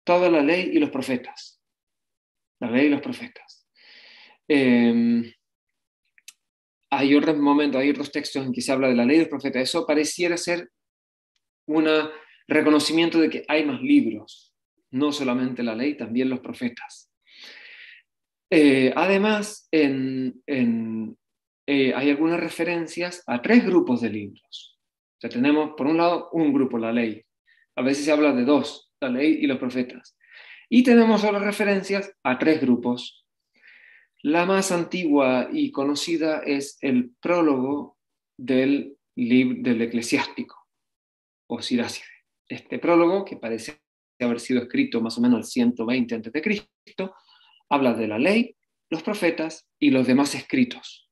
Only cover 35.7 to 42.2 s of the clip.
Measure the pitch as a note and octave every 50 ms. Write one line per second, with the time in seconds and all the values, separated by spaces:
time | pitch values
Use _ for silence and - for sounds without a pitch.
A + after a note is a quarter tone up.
35.7 | - - C#3 C#3+ D3 C#3+ - - E3+ D#3 D#3 D#3+ D#3 D3 - D3 C#3+ C#3 C#3 -
36.7 | - _ - C#3+ B2+ B2 B2 B2 - _ - - F3 F3+ E3 D3+ C#3+ C3 B2+ C3+
37.7 | C#3+ D3 C3+ B2 - _ _ _ _ _ _ _ _ - C3 A#2+ C3 B2+ C3 C3+
38.7 | C#3+ C#3 - - - - _ _ _ - B2 A2+ B2 B2+ B2+ B2+ B2 - A#2+ B2+
39.7 | A#2+ A2+ A#2 A2+ A#2 A#2 A2+ - - C#3 - - - - A#2+ - - - _ _
40.7 | _ _ _ _ _ _ _ _ _ _ _ _ _ _ _ - A#2+ A#2 - -
41.7 | B2 A#2+ A2+ G#2+ - - - - - _